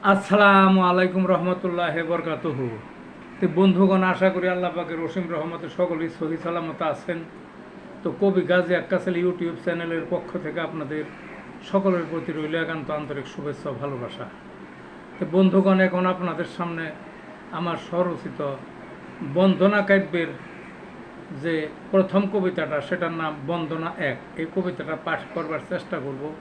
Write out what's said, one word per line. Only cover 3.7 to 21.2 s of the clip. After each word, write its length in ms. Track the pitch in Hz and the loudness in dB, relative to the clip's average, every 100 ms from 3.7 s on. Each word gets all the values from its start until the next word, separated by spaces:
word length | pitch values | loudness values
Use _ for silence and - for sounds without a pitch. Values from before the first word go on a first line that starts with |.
| 180 190 190 | 6 6 6
আশা 280 | 185 175 190 | 4 4 2
করি 180 | 180 180 | 4 0
আল্লাহ 220 | 180 180 | 0 -2
পাকের 260 | 160 160 165 | -2 -4 -4
অসীম 220 | 165 190 170 | -4 -4 -4
রহমতে 380 | 165 160 165 160 - | -4 -4 -6 -10 -2
সকলেই 320 | 175 165 160 160 | 0 0 -4 -4
সহি 180 | 160 165 | -4 -4
সালামত 460 | 170 170 165 151 | -4 -4 -4 -4
আছেন। 360 | 160 139 - 165 160 - - - - - - - | -2 -2 -4 -6 -8 -16 -18 -18 -18 -18 -18 -8
তো 100 | 170 135 | -6 0
কবি 200 | 196 185 | 2 2
গাজী 340 | 156 180 170 | 4 2 4
আক্কাস 340 | 175 - 185 185 | 0 2 -2 0
আলী 160 | 175 | 0
YouTube 300 | 180 175 170 170 | 0 0 -4 -4
চ্যানেলের 400 | - 170 170 165 151 | -4 -4 -4 -4 -2
পক্ষ 260 | 175 - - | -4 -4 -8
থেকে 180 | 151 151 | -6 -6
আপনাদের 440 | 165 165 139 151 151 - - - - - - | -6 -6 -6 -6 -8 -12 -16 -16 -16 -16 0
সকলের 300 | 196 190 180 156 | 2 4 2 0
প্রতি 220 | 165 165 | -4 -4
রইল 220 | 156 151 | -4 -2
একান্ত 360 | 165 160 160 135 | -2 -2 -4 -4
আন্তরিক 360 | 151 147 143 135 | -6 -4 -8 -8
শুভেচ্ছা 440 | - 143 139 147 | -8 -8 -6 -8
ও 40 | 123 | -6
ভালোবাসা। 440 | 143 131 117 - 110 - - - - - - - - - | -6 -6 -8 -10 -12 -14 -18 -18 -18 -18 -18 -18 -18 -8
তো 80 | 160 | 0
বন্ধুগণ, 480 | 175 190 190 190 190 | 6 6 6 6 6
এখন 260 | 185 180 185 | 4 4 0
আপনাদের 380 | 180 180 156 147 - | 0 -2 -4 -6 -4
সামনে 340 | 170 165 160 - - - - - - | -6 -4 -8 -10 -16 -18 -18 -18 -12
আমার 240 | 165 170 165 | -6 -4 -4
স্বরচিত 800 | - 170 180 151 - 127 143 135 - - - - - - 147 | -4 0 0 -2 -8 -6 -6 -6 -12 -16 -16 -16 -16 -10 -2
বন্দনা 480 | 147 190 185 190 208 | 4 6 6 4 4
কাব্যের 440 | 196 196 190 170 165 135 - - - - - - - - | 4 4 4 -2 -2 -6 -14 -16 -16 -16 -18 -16 -18 -18